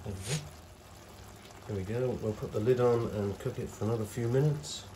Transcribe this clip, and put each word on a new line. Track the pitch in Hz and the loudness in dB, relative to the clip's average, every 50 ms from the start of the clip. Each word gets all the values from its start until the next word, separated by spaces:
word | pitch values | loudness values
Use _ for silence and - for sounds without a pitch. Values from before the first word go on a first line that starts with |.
| - | -6
There | 110 98 | -6 -8
we | 95 92 104 | -6 -4 -4
go. | 139 151 - - - - - - - - - - - - - - - - - - - - - - - - - - | -4 -4 -4 -8 -16 -16 -18 -20 -20 -20 -20 -20 -20 -20 -18 -18 -18 -18 -18 -18 -18 -18 -18 -18 -18 -16 -8 -6
There | 107 98 | -4 -4
we | 92 | -2
go. | 95 113 120 127 127 113 - - | -2 0 0 2 0 0 0 0
We'll | 110 107 | -2 -2
put | - 139 - | -2 -4 -4
the | - 110 | -2 0
lid | 104 120 131 123 | 4 4 6 6
on | 123 123 120 117 117 - - | 8 6 6 4 2 0 0
and | 107 101 101 95 - | 0 0 0 -2 -2
cook | - 127 - - | -4 -4 -4 -4
it | - - | -6 -6
for | - - 101 | -4 -2 0
another | 107 117 117 110 | 0 0 0 -2
few | 104 - 123 117 117 | -4 -2 -2 0 2
minutes | 120 131 143 151 147 151 - - - - - - - | 4 4 4 4 2 0 -4 -8 -10 -10 -12 -14 -16